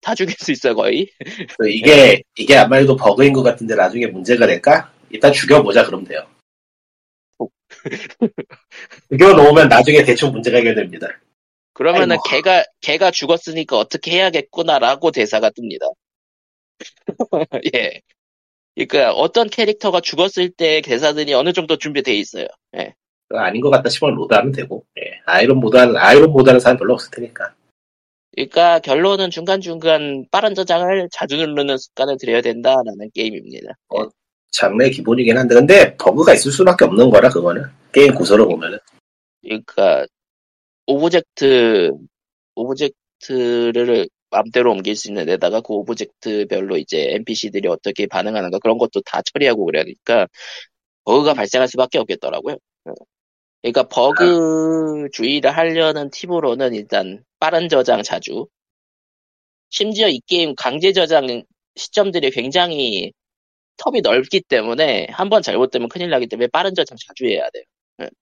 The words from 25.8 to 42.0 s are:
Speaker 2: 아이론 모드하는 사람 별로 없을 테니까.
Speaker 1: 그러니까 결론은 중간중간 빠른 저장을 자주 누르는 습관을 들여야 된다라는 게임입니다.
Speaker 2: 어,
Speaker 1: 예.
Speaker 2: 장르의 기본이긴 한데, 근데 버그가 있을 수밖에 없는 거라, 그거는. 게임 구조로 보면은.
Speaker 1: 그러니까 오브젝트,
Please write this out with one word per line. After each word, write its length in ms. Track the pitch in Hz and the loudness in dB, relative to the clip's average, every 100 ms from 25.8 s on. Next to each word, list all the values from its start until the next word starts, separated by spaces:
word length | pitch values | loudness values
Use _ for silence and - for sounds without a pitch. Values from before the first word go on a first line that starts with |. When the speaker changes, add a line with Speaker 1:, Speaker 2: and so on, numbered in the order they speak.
| 123 117 | 6 4
Speaker 2:
아이론 340 | 120 135 156 | 6 8 8
모드하는 280 | 139 131 127 | 6 6 6
사람 180 | 120 123 | 4 2
별로 160 | 101 | 0
없을 180 | 123 - | -2 -4
테니까. 420 | - 120 - - _ _ _ _ _ _ _ _ - | -14 -14 -12 -14 _ _ _ _ _ _ _ _ -10
Speaker 1:
그러니까 440 | 135 - 170 170 | -4 2 4 4
결론은 500 | - 139 185 196 190 | 2 0 2 0 -4
중간중간 960 | 165 170 196 190 165 160 156 147 139 131 | -6 -4 -4 -4 -4 0 0 0 -8 -4
빠른 240 | 190 214 196 | -2 -2 -4
저장을 540 | 180 170 180 190 180 | -2 0 0 -2 -4
자주 260 | - - 143 | -8 -8 -6
누르는 400 | 160 147 143 135 | -4 -4 -4 -4
습관을 400 | - - 135 135 | -8 -6 -4 -4
들여야 220 | 120 117 | -2 -2
된다라는 720 | 120 117 123 131 117 98 107 | -2 -2 0 0 -2 -10 -14
게임입니다. 600 | 107 110 95 50 64 - - _ | -8 -8 -8 -16 -18 -18 -20 _
Speaker 2:
어, 140 | - | -8
Speaker 1:
예. 40 | - _ _ _ _ | -8 _ _ _ _
Speaker 2:
장르의 400 | - 98 104 131 | -2 -2 2 0
기본이긴 460 | 135 113 120 117 117 | 0 -2 0 2 0
한데, 180 | 127 120 | 4 4
근데 400 | 135 196 156 - | 8 8 6 4
버그가 360 | - 139 165 | 0 2 4
있을 180 | - 139 | 4 2
수밖에 340 | 139 185 180 - | 2 2 4 2
없는 240 | 95 127 | 4 6
거라, 200 | 107 131 | 6 6
그거는. 340 | 87 87 87 - _ _ | 2 -2 -4 -10 _ _
게임 220 | - 139 120 | 4 6 4
구조로 320 | 87 104 101 | 2 4 4
보면은. 320 | 82 85 95 _ _ _ _ _ _ | 2 -8 -12 _ _ _ _ _ _
Speaker 1:
그러니까 600 | - 220 - - 98 69 - _ _ _ _ _ _ _ - | -12 -12 -10 0 2 2 -4 _ _ _ _ _ _ _ -4
오브젝트, 1040 | 139 165 170 - - 139 127 117 107 85 71 | -2 0 0 -4 -2 2 4 4 2 0 -2